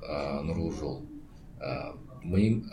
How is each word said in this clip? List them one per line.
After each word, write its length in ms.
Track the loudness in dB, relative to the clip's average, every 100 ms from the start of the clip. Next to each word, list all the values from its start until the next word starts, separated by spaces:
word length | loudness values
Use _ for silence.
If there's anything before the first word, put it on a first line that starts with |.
а, 400 | -4 -2 0 0
Нурлы 300 | 0 2 0
Жол. 340 | 0 -2 -4 -8 -12 -14 -16 -14 -8
А, 360 | -4 -4 -4 -10 -12 -8
мы, 400 | 2 6 8 6 2